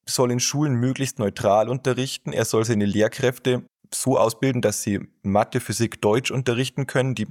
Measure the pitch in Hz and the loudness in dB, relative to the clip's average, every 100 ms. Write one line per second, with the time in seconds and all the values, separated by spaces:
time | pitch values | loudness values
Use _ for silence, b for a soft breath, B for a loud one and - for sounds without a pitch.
0 | - - 123 123 - 139 151 120 123 - | -6 0 0 0 -2 0 0 2 0 -2
1 | 131 - 101 - 110 104 110 131 131 120 | -4 -2 -4 0 4 4 2 -2 -2 -2
2 | 131 - - - 113 110 110 107 101 98 | -4 -6 -6 -4 0 0 2 2 2 2
3 | 107 - 123 127 131 123 - _ _ - | 0 2 -2 0 0 -2 -4 _ _ -4
4 | 127 127 110 - 135 123 107 104 - 101 | 0 2 2 2 0 2 0 0 -2 -4
5 | - _ 98 101 113 123 - 104 113 - | -4 _ 0 2 2 -2 -4 -2 -2 0
6 | 104 113 127 123 123 117 131 - 131 139 | 2 2 0 -2 -2 -2 -2 -4 -2 -2
7 | 131 107 107 | -2 -2 -4